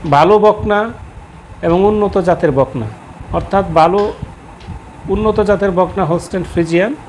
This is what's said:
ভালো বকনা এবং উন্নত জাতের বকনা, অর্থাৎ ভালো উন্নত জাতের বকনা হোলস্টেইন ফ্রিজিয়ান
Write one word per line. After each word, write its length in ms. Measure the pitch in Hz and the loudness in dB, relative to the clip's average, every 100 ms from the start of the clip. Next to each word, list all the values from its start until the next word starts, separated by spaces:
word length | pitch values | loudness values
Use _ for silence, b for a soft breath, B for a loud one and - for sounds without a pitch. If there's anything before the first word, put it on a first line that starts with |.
| 160 | 2
ভালো 280 | 139 165 208 | 4 6 6
বকনা 520 | 208 208 214 208 226 - - - - - - - | 4 2 -2 -2 -2 -8 -18 -20 -20 -20 -20 -6
এবং 220 | 175 175 | 0 2
উন্নত 340 | 202 214 202 196 | 2 2 0 0
জাতের 320 | 180 165 160 | 0 2 2
বকনা, 360 | 135 131 131 107 - - - - | 2 0 -2 -8 -12 -20 -20 -8
অর্থাৎ 400 | 170 - 196 185 | -8 -2 -2 2
ভালো 380 | 165 165 196 208 - - - - - - - - - - | 4 4 2 -2 -6 -14 -16 -20 -20 -16 -16 -16 -16 -6
উন্নত 320 | 196 214 214 | -2 0 2
জাতের 300 | 202 196 202 | 2 2 0
বকনা 340 | 180 175 196 | 0 -2 -2
হোলস্টেইন 380 | 160 170 - 190 | -2 -2 -4 -8
ফ্রিজিয়ান 520 | 170 - 165 170 208 311 | -4 -2 0 0 0 -4